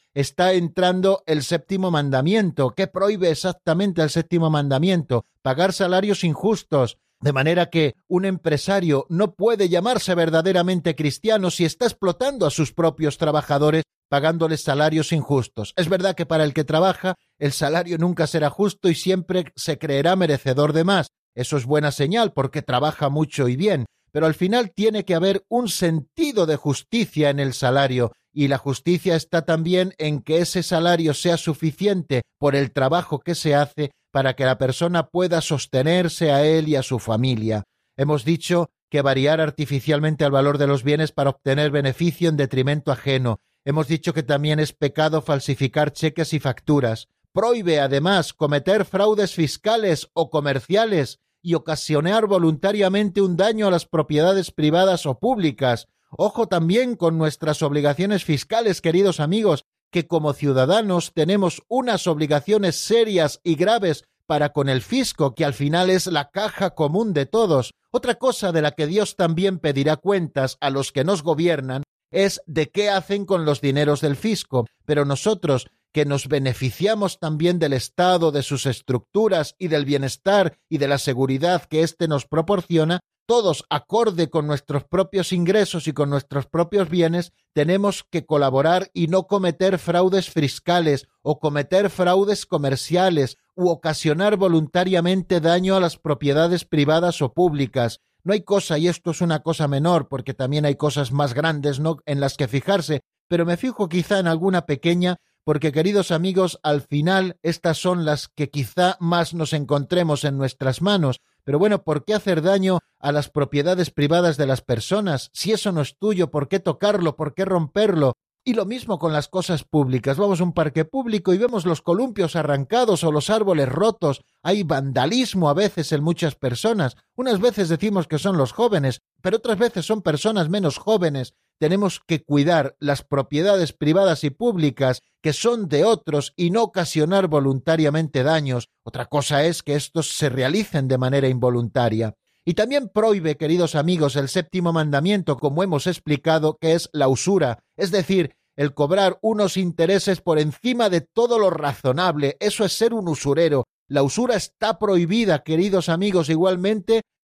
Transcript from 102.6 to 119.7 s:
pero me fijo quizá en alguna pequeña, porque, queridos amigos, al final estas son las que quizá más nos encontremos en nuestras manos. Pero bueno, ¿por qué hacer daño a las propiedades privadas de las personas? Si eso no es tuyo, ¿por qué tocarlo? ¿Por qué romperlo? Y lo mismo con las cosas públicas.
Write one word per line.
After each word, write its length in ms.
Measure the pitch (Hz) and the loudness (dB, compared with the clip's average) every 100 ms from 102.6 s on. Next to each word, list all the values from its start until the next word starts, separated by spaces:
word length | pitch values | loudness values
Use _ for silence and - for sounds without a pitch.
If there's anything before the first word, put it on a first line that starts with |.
| 185 196 147 143 - _ _ | 0 -2 -2 -6 -6 _ _
pero 180 | 170 170 | -2 0
me 120 | 175 | -2
fijo 320 | 262 233 180 | -4 -4 -2
quizá 300 | 175 - 196 | -2 0 0
en 80 | 175 | 0
alguna 400 | 160 190 180 - | 0 0 0 -2
pequeña, 500 | 143 170 175 180 175 _ _ | -2 0 0 0 -4 _ _
porque, 280 | - 151 156 | -4 -2 0
queridos 380 | 139 180 202 - | 0 0 0 0
amigos, 500 | 165 185 185 180 - | -2 0 0 0 -2
al 180 | 151 147 | -2 -2
final 560 | - 147 165 190 185 - | -2 -2 2 0 0 -4
estas 340 | 170 160 170 151 | -6 -2 -2 -2
son 260 | 185 180 | -2 0
las 240 | 151 147 - | 0 -2 -6
que 200 | - 143 | -8 -6
quizá 480 | 147 123 - 180 180 | -4 -4 0 0 0
más 360 | 170 175 165 165 | 0 0 0 -2
nos 180 | 151 | -4
encontremos 680 | 156 131 143 135 175 165 143 | -4 0 -2 0 0 2 0
en 140 | 147 139 | -2 -2
nuestras 440 | 131 - 135 123 | -4 -2 -4 -2
manos. 400 | 185 202 143 123 _ _ | 0 2 0 -2 _ _
Pero 160 | - 143 | -4 0
bueno, 240 | 208 202 | 2 0
¿por 200 | - 147 | -2 -4
qué 120 | - 214 | -2 -2
hacer 260 | 202 165 | 0 0
daño 380 | 165 196 190 175 - _ | 2 2 2 -2 -4 _
a 140 | 139 | -2
las 180 | 147 139 | -2 -2
propiedades 640 | 147 139 143 156 180 170 | -4 -2 0 0 0 -2
privadas 460 | - 147 170 175 139 | -2 0 2 2 0
de 100 | 139 | -2
las 140 | 131 | -2
personas? 680 | - 113 - 202 196 139 - | -2 -4 -2 -2 0 -4 -6
Si 180 | - 185 | -8 -2
eso 200 | 214 208 | -2 -2
no 100 | 170 | -2
es 180 | 139 - | -4 -4
tuyo, 320 | 214 185 165 | -2 0 0
¿por 160 | 151 139 | -2 -2
qué 120 | 190 | -2
tocarlo? 560 | 175 147 208 208 165 - | -2 -2 0 2 0 -2
¿Por 200 | 151 - | -8 -4
qué 100 | 190 | -2
romperlo? 680 | 180 151 202 214 170 135 - _ _ | 0 0 0 2 4 2 0 _ _
Y 100 | - | -2
lo 120 | 226 190 | -2 -2
mismo 320 | 247 226 175 | -6 -6 -4
con 160 | 165 | -2
las 140 | 151 - | -2 -2
cosas 360 | 185 170 160 | -6 -4 -4
públicas. 540 | - | -2